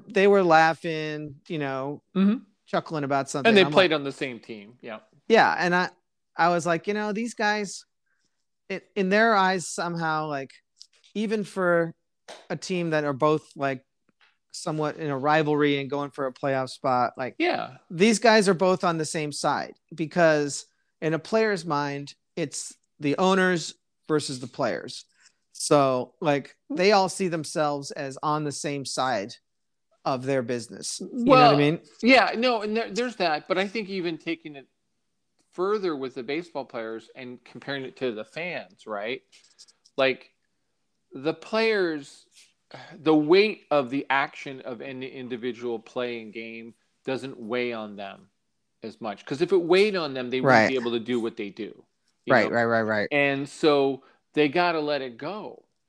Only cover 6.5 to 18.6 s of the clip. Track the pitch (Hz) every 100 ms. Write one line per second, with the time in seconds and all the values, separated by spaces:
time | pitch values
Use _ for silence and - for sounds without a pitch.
6.5 | 175 160 165 202 208 214 208 233 - 214
7.5 | 214 202 - - _ _ _ _ _ _
8.5 | _ - 190 _ - 185 208 226 208 190
9.5 | 190 156 - 175 170 165 156 156 143 135
10.5 | - _ _ - _ _ 202 214 214 202
11.5 | - 180 170 165 - _ _ - - -
12.5 | 170 - 185 170 156 147 135 151 156 -
13.5 | - 139 135 _ _ _ _ _ _ _
14.5 | - 180 156 151 - 156 135 143 151 151
15.5 | 147 147 143 139 143 143 - 135 123 139
16.5 | 135 131 - 139 127 123 - 127 - 349
17.5 | 294 117 131 - 165 214 214 240 220 196
18.5 | 175